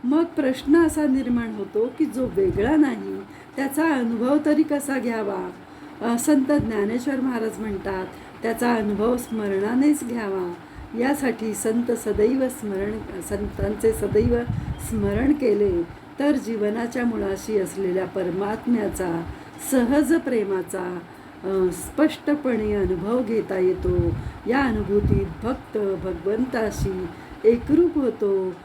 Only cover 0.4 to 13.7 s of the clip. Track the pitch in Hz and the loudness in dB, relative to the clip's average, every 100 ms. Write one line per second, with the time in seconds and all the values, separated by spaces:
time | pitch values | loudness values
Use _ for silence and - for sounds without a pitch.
0.4 | 269 254 277 330 320 311 294 262 247 240 | 0 0 6 6 6 4 2 2 2 0
1.4 | 226 208 196 208 240 262 311 214 247 175 | -2 -6 -4 0 -2 0 -4 -2 -2 2
2.4 | 190 165 226 311 277 220 196 196 196 - | 2 2 4 4 4 2 -6 -8 -12 -18
3.4 | - - 269 269 320 269 233 233 247 302 | -12 -4 -2 0 2 2 0 0 2 2
4.4 | 302 302 311 285 285 269 240 226 202 190 | 4 2 2 0 -2 -2 -2 -2 -4 -4
5.4 | 180 180 - - - - 220 233 311 294 | -8 -12 -18 -20 -18 -6 -2 0 4 4
6.4 | 262 294 214 214 202 240 294 269 262 240 | 4 2 2 0 0 0 -2 -2 -2 -2
7.4 | 220 190 220 190 196 190 185 - - - | -4 -4 -6 -4 -4 -4 -6 -12 -18 -6
8.4 | 226 226 240 233 208 202 220 247 247 220 | -4 0 2 2 0 0 0 0 -2 -4
9.4 | 208 190 208 247 294 294 240 240 208 190 | -2 0 0 4 4 4 0 -4 -2 -4
10.4 | 180 175 - - - 226 254 294 269 240 | -4 -8 -14 -16 -10 -2 0 2 0 -2
11.4 | 226 208 226 226 240 233 220 196 220 269 | -4 -2 0 0 0 -2 0 2 4 4
12.4 | 262 247 214 190 202 220 - 185 - 202 | 0 -2 -6 -4 -4 -6 -8 -10 -6 -4
13.4 | 202 - 202 | -4 -2 -4